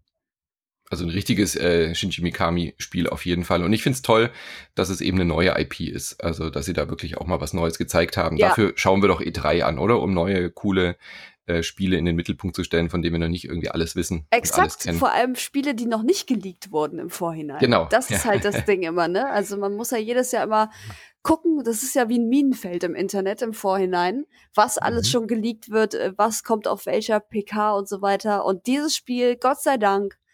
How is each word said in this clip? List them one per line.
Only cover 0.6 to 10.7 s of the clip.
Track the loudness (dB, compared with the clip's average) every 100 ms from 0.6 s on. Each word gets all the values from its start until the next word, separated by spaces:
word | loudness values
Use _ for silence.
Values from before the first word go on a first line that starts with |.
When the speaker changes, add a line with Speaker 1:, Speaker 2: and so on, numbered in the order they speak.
| _ _ _
Speaker 1:
Also | -4
ein | -2
richtiges, | -2 0 2 2 2
äh, | 2 4 2 0
Shinji | -4 -2
Mikami-Spiel | -4 0 0 0 -2 -8 -6 -2 -2
auf | -2 -2
jeden | -2
Fall. | 0 0
Und | 2
ich | 2
find's | 0 -2
toll, | 2 4 2 -2 -16 -18 -8 -4
dass | -2
es | -2
eben | 0 2
eine | 2
neue | 4 2 2
I | -2
P | -6 -8
ist. | -8 -10 -6
Also, | -6 -4 -6
dass | -4 -4
sie |
da | -2 -4
wirklich | -6 -8 -8
auch | -4
mal | -4
was | -2
Neues | -2 -2 -2
gezeigt | 0 0 0 0
haben. | 0 4
Speaker 2:
Ja. | 4
Speaker 1:
Dafür | 4 2 2
schauen | 2 6
wir | 4
doch | 2
E | -2
drei | -2 0 2 2
an, | 0
oder? | 2 2
Um | 2
neue, | 0 2 0 -2
coole, | -2 0